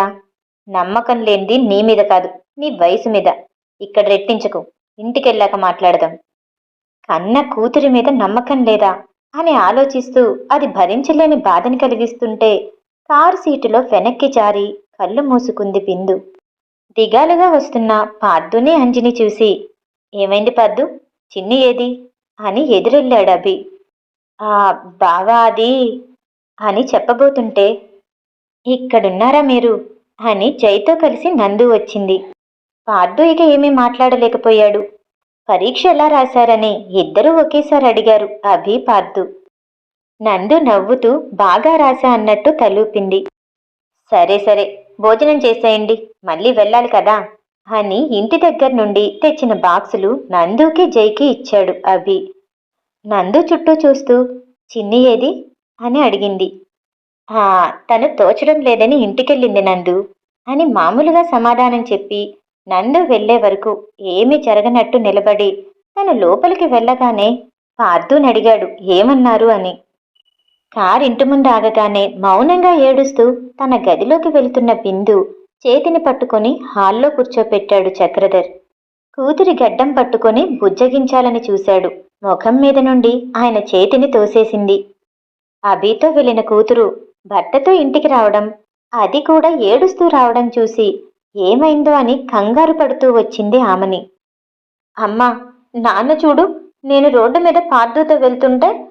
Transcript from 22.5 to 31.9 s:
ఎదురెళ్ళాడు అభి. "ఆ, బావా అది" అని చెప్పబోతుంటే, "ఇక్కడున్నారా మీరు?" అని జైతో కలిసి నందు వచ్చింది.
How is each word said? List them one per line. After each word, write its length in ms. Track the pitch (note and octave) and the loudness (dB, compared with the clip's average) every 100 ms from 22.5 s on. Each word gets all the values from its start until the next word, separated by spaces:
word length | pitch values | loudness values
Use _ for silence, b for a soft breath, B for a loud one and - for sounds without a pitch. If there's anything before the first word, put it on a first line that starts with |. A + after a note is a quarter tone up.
| G#3+ C4+ | -4 0
ఎదురెళ్ళాడు 560 | G3 G3+ C#4+ B3+ A#3 F#3+ | 0 2 0 2 2 2
అభి. 360 | F3 F#3+ F#3+ - - _ _ _ _ _ - | 0 -2 -6 -8 -20 _ _ _ _ _ -12
"ఆ, 300 | G#3+ G3+ G3 | -2 0 0
బావా 640 | E3 F#3 F3 F#3 F3 G3 A#3 | -2 -8 -2 0 0 2 2
అది" 640 | A3+ A3 A#3 C4 A#3+ - - _ _ _ _ - | 2 0 -2 0 -2 -6 -14 _ _ _ _ -10
అని 200 | G#3+ G3 | -4 -4
చెప్పబోతుంటే, 1000 | C4+ G#3+ - A#3+ C#4 C4+ A3 G3+ G3+ - _ _ _ _ _ _ _ _ B3 | 0 -2 0 2 2 0 -4 0 0 -2 _ _ _ _ _ _ _ _ -6
"ఇక్కడున్నారా 720 | B3+ B3+ A#3 F#3+ F#3 A#3+ D4 | -4 0 0 0 0 0 2
మీరు?" 440 | C#4 B3 A#3 G#3+ - _ _ - | 2 0 0 -2 -6 _ _ -8
అని 320 | A3 G3+ A#3 | -4 -2 -2
జైతో 420 | - G#3+ G3+ D#4+ D#4+ | 0 0 0 0 0
కలిసి 360 | D4+ - E4+ | 0 -2 -4
నందు 420 | D4+ G3+ G#3 A#3+ | 0 0 2 2
వచ్చింది. 500 | G#3+ - | 2 -2